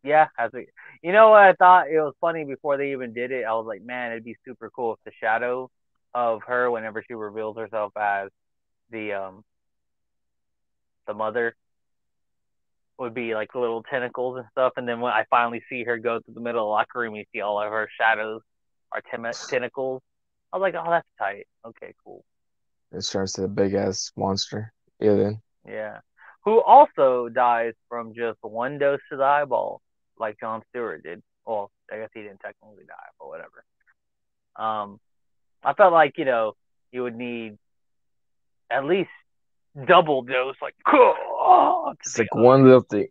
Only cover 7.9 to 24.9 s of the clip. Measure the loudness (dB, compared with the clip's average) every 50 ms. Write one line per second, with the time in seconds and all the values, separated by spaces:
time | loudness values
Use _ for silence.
7.9 | _ -6 -4 -2 -2 -4 -6 -10 _ _ _ _ _ _ _ _ _ _ _ _
8.9 | -12 -10 -8 -8 -8 -8 -10 -12 -16 -20 _ _ _ _ _ _ _ _ _ _
9.9 | _ _ _ _ _ _ _ _ _ _ _ _ _ _ _ _ _ _ _ _
10.9 | _ _ _ -14 -8 -6 -6 -4 -2 -2 -4 -4 -6 _ _ _ _ _ _ _
11.9 | _ _ _ _ _ _ _ _ _ _ _ _ _ _ _ _ _ _ _ _
12.9 | _ -12 -12 -10 -8 -8 -6 -6 -6 -6 -6 -8 -6 -6 -4 -4 -4 -6 -8 -8
13.9 | -8 -6 -6 -8 -8 -8 -8 -6 -8 -10 -16 _ _ -2 -2 -2 -2 -4 -6 -6
14.9 | -6 -4 -4 -2 -2 -2 -2 _ 0 0 0 0 -4 -10 -12 -12 -12 -10 -6 -6
15.9 | -6 -4 -4 -6 -6 -6 -8 -14 -18 -12 -10 -6 -6 -4 -4 -2 -2 -2 -2 _
16.9 | -6 -8 -8 -8 -8 -14 -16 _ -12 -8 -6 -4 -4 -4 -4 -4 -6 -6 -6 -8
17.9 | -6 -2 0 0 0 -2 -4 -8 -10 -12 _ _ _ _ _ _ _ _ _ _
18.9 | -12 -12 -10 -10 -12 -10 -10 -10 -10 -10 -10 -6 -6 -6 -6 -6 _ -8 -6 -6
19.9 | -8 -10 _ _ _ _ _ _ _ _ _ _ -6 -4 -4 -4 -4 -4 -4 -2
20.9 | -2 -2 -4 _ _ _ -8 -8 -8 -10 -18 _ _ _ -20 -20 -20 _ -20 -20
21.9 | -20 _ _ -20 -20 -20 _ _ _ _ _ _ _ _ _ _ _ _ _ _
22.9 | -14 -12 -10 -6 -4 -4 -4 -4 -6 -6 -6 -6 -2 -2 -2 0 0 -2 -2 -2
23.9 | -4 -6 -10 -12 _ -6 -4 -4 -4 -4 -6 -8 -8 -12 -12 -12 _ _ _ _